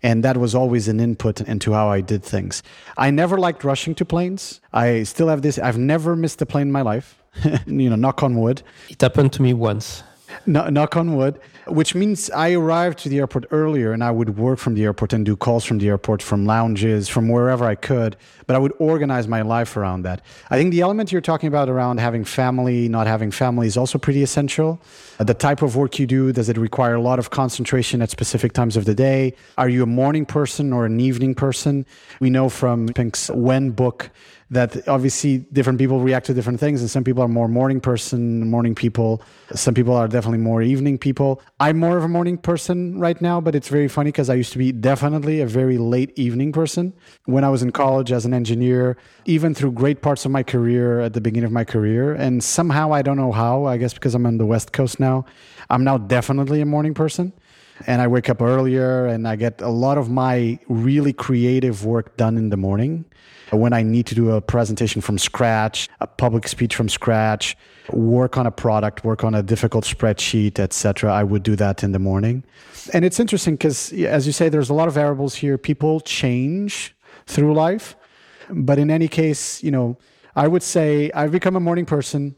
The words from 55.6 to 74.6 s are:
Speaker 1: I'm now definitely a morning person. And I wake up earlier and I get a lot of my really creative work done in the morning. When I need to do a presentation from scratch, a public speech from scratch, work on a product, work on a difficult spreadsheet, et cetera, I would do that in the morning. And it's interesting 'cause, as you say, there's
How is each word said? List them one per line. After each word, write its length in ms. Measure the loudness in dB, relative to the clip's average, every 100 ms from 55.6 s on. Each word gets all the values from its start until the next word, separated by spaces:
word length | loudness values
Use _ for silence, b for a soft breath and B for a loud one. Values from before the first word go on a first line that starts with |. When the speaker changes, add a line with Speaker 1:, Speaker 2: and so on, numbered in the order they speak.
| B
Speaker 1:
I'm 140 | 2
now 140 | 2 0
definitely 640 | 0 -2 0 -2 0 0
a 40 | 0
morning 280 | 0 0
person. 400 | 0 -2 -2 -6 -6 B B B B -2
And 160 | 0
I 60 | 2
wake 200 | 2 0
up 140 | 0
earlier 640 | 2 2 2 2 2 0 0
and 220 | -2 -2
I 80 | -2
get 260 | -2 -4
a 80 | -4
lot 300 | 0 2 0
of 100 | 0
my 480 | 0 2 2 0 -2 -4
really 460 | 0 2 2 2
creative 720 | -2 -2 2 2 2 0 -2 -2
work 320 | -2 -2 0
done 180 | 0 2
in 140 | 0
the 80 | 0
morning. 480 | 0 0 0 -4 -10 B B B B
When 200 | 2 4
I 120 | 2
need 240 | 2 2 0
to 80 | 2
do 160 | 2
a 100 | 2
presentation 580 | 0 -2 0 0 -2 -2
from 200 | -2 -2
scratch, 680 | -2 0 0 2 0 -4 -10 b
a 60 | -8
public 400 | -2 0 0 -4
speech 280 | -4 -4 -2
from 140 | -2
scratch, 640 | -2 0 2 2 0 -4 -8 B B B
work 420 | 0 2 4 2 0
on 120 | -2
a 40 |
product, 540 | 0 0 2 0 -2 -4
work 180 | 0
on 120 | 0 0
a 80 |
difficult 420 | 0 0 0 0 -4
spreadsheet, 720 | -2 0 0 -2 0 0 0
et 160 | -4
cetera, 400 | 0 -2 0 0
I 100 | 2
would 200 | 2 0
do 120 | 0 0
that 260 | 0 0
in 80 | -2
the 80 | 0
morning. 440 | 0 0 0 -2 -8 B B B B
And 120 | 0 2
it's 140 | 0
interesting 380 | 0 0 0 0
'cause, 360 | 0 -2 -6
as 320 | -4 0 0 0
you 80 |
say, 160 | 0 2
there's 220 | 2